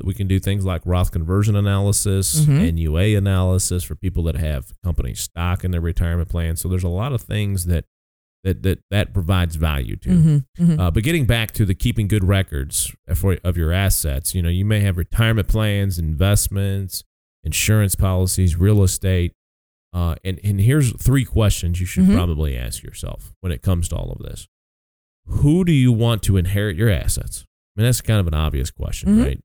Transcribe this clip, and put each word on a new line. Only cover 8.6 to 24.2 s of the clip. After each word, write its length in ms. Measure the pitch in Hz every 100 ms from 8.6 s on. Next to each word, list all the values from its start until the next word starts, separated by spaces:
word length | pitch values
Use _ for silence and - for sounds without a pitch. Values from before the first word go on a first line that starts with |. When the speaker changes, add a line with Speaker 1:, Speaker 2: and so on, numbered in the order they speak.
Speaker 1:
that, 160 | 95 - -
that 200 | 101 -
provides 440 | 98 82 95 85 80
value 400 | 80 71 57 50
to. 120 | -
Speaker 2:
Mm-hmm. 540 | 180 160 147 135 -
Mm-hmm. 140 | 170 156
Speaker 1:
Uh, 100 | 90
but 100 | 82
getting 240 | 113 170 120
back 240 | 117 110
to 120 | -
the 100 | 101
keeping 320 | 95 123 117 101
good 160 | 107
records 720 | 92 98 95 71 67 - - - -
for, 240 | 87 98 87
of 140 | 92 82
your 160 | 78
assets, 640 | 90 98 - 78 67 - 92
you 60 |
know, 80 | 85
you 140 | 90
may 140 | 101 107
have 160 | 101 87
retirement 500 | 90 - 113 113 -
plans, 500 | 110 107 101 98 85
investments, 1040 | 80 73 95 104 - 98 98 98 95 - - _ _ _
insurance 540 | 80 - - 107 101 -
policies, 580 | 98 92 92 - 92
real 300 | 82 98 104
estate. 480 | 92 - 95 92 87 - _ _ _ _ _
Uh, 220 | 90 85 -
and, 160 | 95 92
and 160 | 101 98
here's 320 | 110 151 127 -
three 220 | - 135
questions 560 | 117 - 104 - 87 87
you 60 | 90
should 180 | -
Speaker 2:
Mm-hmm. 100 | 185
Speaker 1:
probably 420 | 196 87 73 76 62
ask 280 | 60 -
yourself 480 | - - - - - -
when 100 | 92
it 120 | -
comes 260 | 95 87 82
to 80 | 85
all 160 | 85
of 60 | -